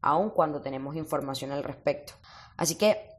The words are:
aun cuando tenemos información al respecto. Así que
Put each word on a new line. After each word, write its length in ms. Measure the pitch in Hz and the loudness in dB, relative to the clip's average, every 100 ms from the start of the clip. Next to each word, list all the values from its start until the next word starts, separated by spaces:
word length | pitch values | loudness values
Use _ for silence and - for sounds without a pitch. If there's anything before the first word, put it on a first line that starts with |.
aun 300 | - - 214 | 2 4 2
cuando 300 | - 151 143 | 2 2 0
tenemos 360 | 135 135 139 160 | -6 -6 -6 -6
información 560 | 156 143 139 135 135 | -2 -2 -2 -6 -4
al 100 | 139 | -4
respecto. 520 | 143 139 147 139 - - - - - - | -6 -4 -2 -2 -6 -20 -20 -20 -14 -4
Así 180 | 165 160 | -2 4
que 400 | 214 208 - | 4 2 -2